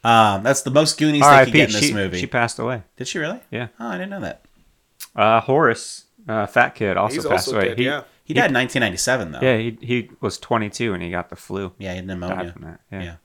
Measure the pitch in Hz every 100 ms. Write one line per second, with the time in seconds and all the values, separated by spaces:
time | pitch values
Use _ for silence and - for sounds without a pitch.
0 | 117 113 107 98 110 139 - 135 156 -
1 | 151 147 143 139 131 151 131 107 101 107
2 | 95 90 92 127 117 - 117 123 - _
3 | 127 190 156 240 _ 113 120 _ 117 180
4 | 190 196 92 - _ _ _ _ _ _
5 | - - 107 113 - 135 151 113 - -
6 | _ _ 208 110 101 - 131 - 104 92
7 | 104 143 - 90 113 117 95 110 131 143
8 | - _ _ 139 185 127 127 135 113 95
9 | - 127 90 69 131 117 117 113 120 123
10 | 110 - 110 - - 117 104 - 120 92
11 | 87 87 87 87 - 95 95 _ 95 92
12 | 92 90 90 92 90 85 76 82 _ 98
13 | 87 82